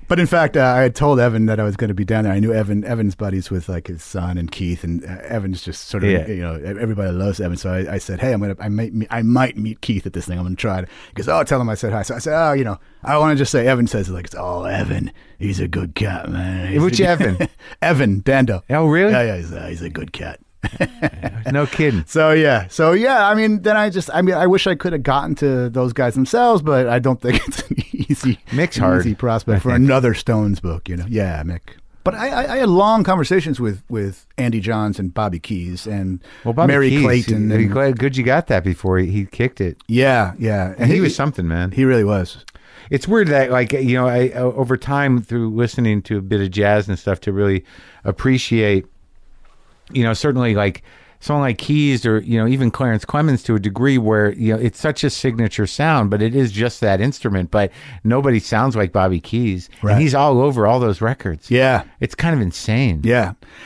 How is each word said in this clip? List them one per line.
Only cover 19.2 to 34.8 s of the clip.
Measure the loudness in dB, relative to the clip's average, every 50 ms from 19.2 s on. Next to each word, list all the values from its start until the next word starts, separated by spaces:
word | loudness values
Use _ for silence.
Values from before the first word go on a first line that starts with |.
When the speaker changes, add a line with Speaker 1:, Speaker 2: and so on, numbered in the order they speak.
Speaker 1:
yeah, | 2 0 -2
he's | -4 -6 -10 -10
a, | -12 -12 -12
he's | -10 -10 -10
a | -10
good | -8 -10 -10 -10 -12
cat. | -12 -12 -12 -14 -16 _ _ _ _ -10
<laughs> | -8 -4 -4 -6 -6 -4 -6 -6 -6 -6 -8 -10 -10 -8 -8 -6 -2
Speaker 2:
No | 0 0 0
kidding. | 0 0 0 0 2 2 0 -2
Speaker 1:
So, | -2 0 2 4 4 4
yeah. | 4 4 4 2 2 0
So, | -4 -2 2 2 4 4
yeah, | 4 2 2 4 4 4
I | 4 2
mean, | 2 2 2 0 0 2
then | 2 2
I | 2 2 0
just, | -2 -4 -6 -2 -2
I | 0
mean, | 2 2 2
I | 2 4
wish | 4 4 4 2
I | 0 -2
could | -2 -2 -4 -4
have | -2 0
gotten | 0 0 0 0 -2 -2
to | 0 0 0 0 0 -2 -2
those | 0 0 0 0
guys | 0 0 -2 0 0
themselves, | 0 0 2 2 4 4 4 4 4
but | 2 2 2 2 2
I | 2 2 2
don't | 2 2 0 0
think | 0 0 0 0 -2
<laughs> |
it's | -4 -8 -10 -8 -6
an | -4 -6 -4 -6
easy, | -6 -6 -2 -2 -2 0 0 -2 -2 -2 -4 -6
Speaker 2:
Mick's | -2 -2 -2 -2 0
Speaker 1:
an | 0 2
Speaker 2:
hard, | 2 2 2
Speaker 1:
easy | 2 0 -2
prospect | -2 -2 -2 -2 -2 0 0 0
Speaker 2:
I | 0
Speaker 1:
for | 2 2
Speaker 2:
think. | 4 4 4
Speaker 1:
another | 4 4 4 4 2 0
Stones | 0 -2 0 0 0 0 0 -2 -2
book, | -4 -6 -6 -6 -6
you | -8 -6
know? | -6 -6 -4
Yeah, | -2 -2 -2 -2 -4 -4 -6
Mick. | -6 -8 -8 -10 -16 -20 -20 -20 -20 -20 -6 -4
But | -4 -4
I, | -2 -4 -4
I, | -2 -2 -4 -2 -2
I |
had | 0 2 4
long | 4 4 6 4 4 4 2
conversations | 2 2 0 2 2 0 0 0 0 -2 -2
with, | -2 -4 -4 -6 -8 -8
with | -6 -4 -4 -4 -6 -10 _ _ _
Andy | -4 -2 -2 -2 -2
Johns | -2 -2 -2 0